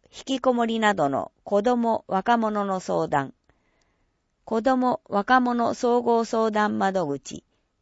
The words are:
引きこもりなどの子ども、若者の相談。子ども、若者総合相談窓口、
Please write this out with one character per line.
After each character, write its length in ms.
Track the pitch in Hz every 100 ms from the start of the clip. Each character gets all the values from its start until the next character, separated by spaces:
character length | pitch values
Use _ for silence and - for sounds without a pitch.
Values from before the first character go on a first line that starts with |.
| _
引 120 | - -
き 140 | 262
こ 140 | 262
も 120 | 240 226
り 140 | 226
な 140 | 214
ど 140 | 196 143
の 240 | 131 - _
子 180 | - 202
ど 160 | 214 240
も、 260 | 233 220 -
若 300 | 190 233 233
者 280 | 220 208 196
の 140 | 185
相 280 | 185 170 160
談。 260 | 143 135 - _ _ _ _ _ _ _ _ _ _
子 180 | - 226
ど 140 | 247 262
も、 260 | 254 - -
若 320 | 202 202 254
者 340 | 247 240 226
総 280 | - 240 240
合 240 | 240 233 226
相 260 | 226 220
談 280 | 214 214 214
窓 280 | 190 190 151
口、 360 | 143 - - - _ _ _